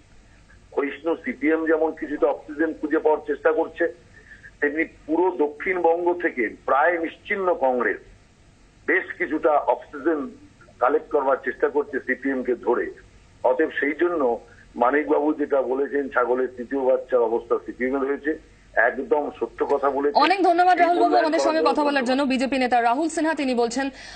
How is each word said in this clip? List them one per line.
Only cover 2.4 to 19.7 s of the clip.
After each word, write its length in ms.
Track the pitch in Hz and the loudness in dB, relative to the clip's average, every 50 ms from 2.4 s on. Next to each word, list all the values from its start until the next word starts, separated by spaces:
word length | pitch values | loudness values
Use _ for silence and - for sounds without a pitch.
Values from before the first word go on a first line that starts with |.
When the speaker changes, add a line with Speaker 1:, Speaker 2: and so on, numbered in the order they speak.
| - - 151 143 165 160 151 | -6 -10 -4 -2 -2 -2 -2
Speaker 1:
খুঁজে 240 | - - 147 147 160 | -4 -4 -2 0 2
পাওয়ার 280 | - 156 151 147 - | 2 2 2 0 -2
চেষ্টা 260 | - 143 - - 165 | -6 -6 -2 0 0
করছে, 420 | 156 156 160 156 - - 170 160 - - - - - - - - - - - - - - | 2 0 -2 -4 -2 -4 -4 -4 -4 -8 -20 -20 -20 -20 -20 -20 -20 -20 -20 -18 -8 -2
তেমনি 240 | - 147 143 160 165 - - - - | -2 -2 0 0 -4 -4 -6 -14 -6
পুরো 300 | - 156 165 180 185 175 | -2 0 2 2 2 2
দক্ষিণবঙ্গ 800 | - 147 147 147 - - 190 185 180 170 165 165 175 175 175 175 175 | 0 -2 -2 -2 -6 -4 -4 -2 2 2 2 2 2 2 0 0 0
থেকে 340 | - 165 - 123 110 - - - - | -2 -4 -2 -2 -4 -4 -4 -8 -4
প্রায় 340 | - 131 135 151 170 175 165 | 0 2 2 2 2 2 0
নিশ্চিহ্ন 560 | 165 147 - - - - 208 196 190 180 170 | -4 -6 -8 -10 -8 -6 -4 -2 0 -2 0
কংগ্রেস 420 | - 139 131 127 123 117 104 90 - - - - - _ _ _ _ - _ - _ _ - _ _ - | 0 0 0 0 2 0 0 -2 -4 -8 -20 -20 -20 _ _ _ _ -20 _ -20 _ _ -20 _ _ -4
বেশ 180 | - 160 185 180 - - - | -2 -2 -2 -2 -4 -8 -8
কিছুটা 320 | 180 135 143 156 156 165 | -6 -4 -4 0 2 4
অক্সিজেন 800 | 151 139 - - 127 - - - - 143 131 170 165 147 135 123 107 - - - - - - - - - | 4 4 2 2 -2 -2 -2 -14 -12 -4 -2 -2 -2 -2 -4 -8 -12 -16 -20 -20 -20 -20 -20 -16 -6 -2
কালেক্ট 320 | 117 131 143 156 151 - | 0 2 2 0 -2 0
করবার 260 | - 147 135 139 135 | -2 0 2 2 0
চেষ্টা 320 | 123 - 123 113 - - 147 | 0 -2 -6 -4 -2 -2 0
করছে 320 | 147 147 143 - - 123 | 0 0 -4 -2 -6 -8
সিপিএম 420 | - - 131 - - 139 135 127 | -4 -4 -6 -4 -4 -4 -4 -4
কে 120 | 120 127 120 | -2 -2 -4
ধরে। 360 | - - - 120 107 - - - - - - - - - - - - | -2 0 -2 0 0 -2 -6 -8 -14 -20 -20 -20 -20 -20 -20 -10 -2
অতএব 280 | - 123 127 139 160 143 - - | 0 0 2 2 0 -2 0 -2
সেই 140 | 143 143 156 - | -2 -2 0 0
জন্য 400 | 175 175 175 160 139 120 117 - - - - - - - - | 0 0 0 0 0 0 0 -2 -6 -16 -20 -20 -20 -10 -2
মানিকবাবু 580 | 117 120 123 139 151 151 143 151 147 147 151 151 | 0 2 2 2 2 2 2 2 2 2 0 0
যেটা 280 | - 147 139 143 135 | 0 -2 0 0 0
বলেছেন, 460 | 127 120 131 135 143 131 139 143 139 127 | 0 0 0 -2 -2 -2 -2 -4 -4 -2
ছাগলের 400 | - 131 123 120 123 127 127 123 - | 0 0 0 2 0 0 -2 -4 -4
তৃতীয় 240 | - 123 113 139 139 | -8 -10 -6 -4 -2
বাচ্চার 400 | 131 127 131 127 127 - 131 123 | 2 2 2 0 0 0 0 2
অবস্থা 340 | 117 110 113 117 - - 123 107 - | 2 2 0 -2 -2 -2 -2 -2 -4
সিপিএম 300 | - 101 - 123 127 131 | -6 -8 -4 -4 -2 -2
এর 120 | 127 131 135 | -2 -2 -2
হয়েছে, 460 | 143 131 135 147 156 - - - - - - - - | -4 -4 -4 -4 -6 -6 -8 -20 -20 -20 -14 -6 0
একদম 560 | 104 110 123 120 123 135 117 156 147 147 131 117 - | 2 2 2 2 -2 -2 0 0 0 0 -4 -6 -6
সত্য 260 | 120 110 - - 147 | -8 -6 -4 -4 -2
কথা 240 | 123 | 0